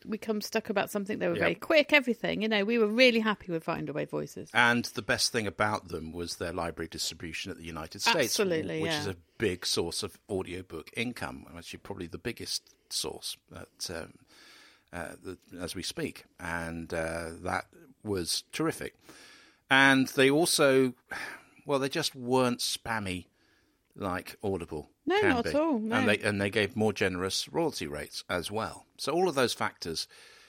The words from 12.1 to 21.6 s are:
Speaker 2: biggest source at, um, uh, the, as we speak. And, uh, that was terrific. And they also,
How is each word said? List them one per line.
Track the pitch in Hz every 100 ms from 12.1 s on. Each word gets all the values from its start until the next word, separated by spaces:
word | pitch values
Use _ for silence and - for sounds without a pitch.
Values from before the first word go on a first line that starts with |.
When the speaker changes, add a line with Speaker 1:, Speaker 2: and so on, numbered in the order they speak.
| 85
Speaker 2:
biggest | 120 - 92 - - _ -
source | - - - - - _ -
at, | - - - 82
um, | - - _ - - - - _ _
uh, | 87 82 87
the, | 95 87 _ 87
as | 87
we | 95
speak. | - - 139 - - -
And, | 85 85 82 82 80
uh, | 85 80 82 82 85
that | 90 92 - 170 - _
was | 110 95 82 - -
terrific. | - 160 - - - - - - - - _ -
And | 135 139 135 127
they | - 135
also, | 147 175 - 139 131 131 - - - - - - _